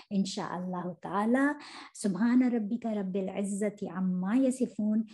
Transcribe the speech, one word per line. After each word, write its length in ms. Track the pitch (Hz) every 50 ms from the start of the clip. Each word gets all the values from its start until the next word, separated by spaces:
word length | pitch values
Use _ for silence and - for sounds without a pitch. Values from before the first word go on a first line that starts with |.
| - _
इंशाअल्लाह 720 | 208 196 190 - - - 180 - - 175 180 185 180 180 170
ताला। 720 | 180 175 - - 170 165 196 208 226 240 262 277 285 294 294 - - - - - - -
सुभान 560 | - - 208 180 175 220 240 240 254 254 247
रब्बिका 420 | 233 240 214 196 233 226 - 226
रब्बिल 380 | 214 208 196 190 185 202 190 185
इज़्ज़ति 580 | 190 190 202 196 202 190 214 208 202 - 196 175
अम्मा 460 | 165 185 190 185 180 180 185 190 214
यसिफून, 720 | 262 269 254 254 - 254 - - - 208 214 214 220 220 -